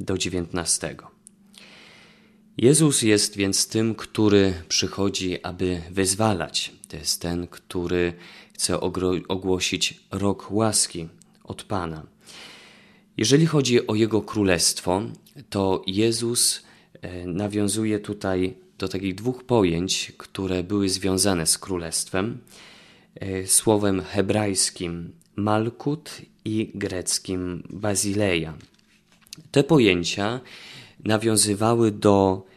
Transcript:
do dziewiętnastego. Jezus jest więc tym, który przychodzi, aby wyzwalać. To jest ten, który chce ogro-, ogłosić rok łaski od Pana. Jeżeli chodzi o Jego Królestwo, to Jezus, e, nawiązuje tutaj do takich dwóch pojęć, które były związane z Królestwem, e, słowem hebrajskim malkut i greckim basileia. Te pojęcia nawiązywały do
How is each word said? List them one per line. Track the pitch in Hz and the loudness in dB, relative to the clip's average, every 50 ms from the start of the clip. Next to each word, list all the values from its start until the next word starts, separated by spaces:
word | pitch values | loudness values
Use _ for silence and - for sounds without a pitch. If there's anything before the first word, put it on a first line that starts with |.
do | 92 - 95 92 | -6 -4 -4 -2
dziewiętnastego. | - 90 90 90 85 82 85 87 82 - - - - 78 - - - - _ _ _ - _ _ _ _ _ - - - - - - - - - - - - _ _ _ _ _ _ _ - - | -2 -4 -4 -4 -6 -4 -6 -6 -2 -2 -2 -2 -2 -6 -8 -10 -18 -20 _ _ _ -20 _ _ _ _ _ -20 -20 -20 -20 -20 -20 -20 -20 -20 -20 -20 -20 _ _ _ _ _ _ _ -6 4
Jezus | 107 123 156 147 160 147 135 - 120 | 6 6 6 8 6 4 4 4 4
jest | 110 104 104 - - - | 4 4 4 2 0 -2
więc | 101 98 98 95 - - - | -2 -2 0 0 0 -2 0
tym, | - 110 113 113 107 | 0 0 0 0 -2
który | - - - - - 110 104 101 101 98 95 92 85 85 - | -4 -8 -10 -2 2 4 6 8 8 6 6 2 -2 -6 -4
przychodzi, | - - - 92 - - 98 101 98 - 95 92 87 - - | -2 -2 -2 -2 -2 -2 -2 -2 -2 -2 -4 -4 -4 -4 -6
aby | 87 87 90 95 90 90 87 82 87 | -8 -6 -2 -2 -2 -2 -2 -6 -8
wyzwalać. | 90 98 95 90 92 98 110 110 101 85 78 - - - - - - - _ - | -2 0 0 0 2 2 2 2 2 0 -2 -4 -4 -6 -6 -6 -12 -18 _ -16
To | - | -16
jest | 80 76 - - - | -10 -4 -4 -4 -4
ten, | - 85 87 87 87 | -4 -4 -4 -4 -6
który | - - - _ - - 92 87 85 90 87 87 87 82 85 - - - - - _ _ | -8 -12 -18 _ -8 -6 -6 -2 0 0 2 2 0 -2 -6 -16 -20 -20 -20 -20 _ _
chce | - - - 90 - | -6 -2 -2 -2 0
ogro-, | - 92 87 92 92 90 92 82 - - | 0 -2 -2 0 0 0 0 0 -2 -4
ogłosić | 95 92 92 95 92 90 - - - 87 - - - - _ - | -6 -4 0 0 0 0 0 -2 -2 -2 -2 -4 -6 -8 _ -10
rok | - 95 98 101 95 - - - | -6 -2 0 0 0 -2 -4 -4
łaski | 95 107 113 110 104 - - - - 85 82 82 - - - _ _ _ _ | 0 0 2 2 2 0 0 0 -4 -10 -12 -12 -14 -20 -20 _ _ _ _
od | - 92 - - | -14 -14 -14 -10
Pana. | - 107 95 87 82 80 78 69 - _ _ _ - - - - - - - - - - - - _ _ _ _ _ - | -8 -6 -6 -4 -6 -8 -10 -12 -18 _ _ _ -20 -20 -20 -20 -20 -20 -20 -20 -20 -20 -20 -20 _ _ _ _ _ -6
Jeżeli | - 113 110 135 147 160 | -2 0 4 4 6 4
chodzi | 160 156 151 131 120 123 120 - | 4 4 2 2 4 2 2 2
o | - 107 | 2 2
Jego | 107 113 107 110 104 101 | 2 2 2 2 0 -2
Królestwo, | - - 107 101 95 90 85 - - - - - 90 90 95 110 117 107 - _ - _ - - - | -2 -2 0 2 4 4 4 2 0 -2 -2 -2 0 0 0 -2 -4 -10 -16 _ -20 _ -20 -16 -6
to | - 101 98 95 92 - - | -2 0 0 2 0 0 -2
Jezus, | 95 92 101 110 117 113 113 117 117 120 120 - - - - - - - - _ _ _ - - | -4 -2 0 2 2 0 0 -2 -2 0 0 0 0 -2 -4 -10 -18 -20 -20 _ _ _ -16 -14
e, | 92 90 90 87 | -12 -12 -10 -8
nawiązuje | 90 85 92 104 104 101 104 104 101 98 110 110 110 107 104 | -6 -4 -2 -2 -2 0 0 0 0 0 -2 -2 0 -2 -2
tutaj | - - 101 - - 98 92 92 92 92 92 - - _ _ - | -4 -6 -10 -6 -4 -2 0 0 0 -2 -4 -8 -20 _ _ -8
do | 101 92 | -8 -6
takich | - 95 98 98 92 | -6 -4 -4 -4 -6
dwóch | 98 107 127 127 127 - | -4 -4 -6 -6 -6 -2
pojęć, | - 123 117 98 87 82 82 90 95 - - - - - - | 2 4 4 4 4 2 2 0 -2 -2 -4 -4 -8 -12 -18
które | - - - - 95 92 92 92 87 | -20 -14 -8 -6 -4 -2 -2 -2 -2
były | 87 104 101 98 95 | -2 -2 0 0 0
związane | 92 90 95 95 95 92 92 101 95 85 80 | 0 0 0 0 2 2 2 2 2 2 2
z | 78 - - | 0 -2 -2
Królestwem, | - - 95 87 85 82 - - - - - 92 98 117 123 123 - - - - - - - - - - - _ _ _ - | -2 -6 -6 -6 -6 -4 -6 -6 -6 -4 -4 -4 -2 -2 -6 -8 -14 -20 -20 -20 -20 -20 -20 -20 -20 -20 -20 _ _ _ -16
e, | - 104 98 95 95 95 | -12 -8 -6 -4 -4 -2
słowem | 98 - - - 113 107 104 104 101 98 92 87 | 0 0 2 4 4 4 4 4 2 0 0 -2
hebrajskim | - - 104 98 98 101 107 107 101 98 - - - - - 92 85 85 85 85 82 - - _ _ - | -4 -2 -2 0 2 2 0 0 0 0 -2 -2 -4 -4 -6 -8 -8 -6 -8 -10 -12 -16 -20 _ _ -6
malkut | - 101 107 107 107 110 120 120 - - 143 147 156 - - - - - - _ _ - | -4 0 0 2 2 0 -2 -6 -6 -4 -4 -4 -4 -8 -14 -18 -18 -18 -20 _ _ -8
i | 110 107 110 110 - - | -4 -4 -4 -4 -4 -6
greckim | 101 101 95 92 90 85 - - - - - 95 92 90 90 87 82 - - | -6 -6 -6 -4 -6 -4 -4 -4 -4 -2 -4 -4 -4 -4 -6 -6 -8 -10 -12
basileia. | - 95 104 104 101 92 - 104 98 104 104 98 87 82 80 80 78 73 - _ _ _ _ _ _ _ _ _ _ _ _ - - - - - | -12 -6 -2 -2 0 0 0 -2 0 0 2 2 2 0 0 -4 -8 -14 -18 _ _ _ _ _ _ _ _ _ _ _ _ -20 -20 -20 -12 -2
Te | - 135 139 | 2 2 4
pojęcia | 143 165 143 117 98 90 87 85 - - 101 101 107 120 131 - - - - - - - - - - _ _ - | 4 4 6 6 6 4 4 0 -2 -2 -2 -2 -2 -2 -4 -8 -14 -20 -20 -20 -20 -20 -20 -20 -20 _ _ -2
nawiązywały | 101 107 104 110 113 110 104 - 104 101 98 110 113 120 117 117 110 | 0 0 2 2 2 2 2 2 0 0 0 2 2 2 4 2 2
do | 104 104 - 104 101 98 98 95 95 98 - - - | 2 4 4 6 6 8 6 4 4 0 -4 -14 -20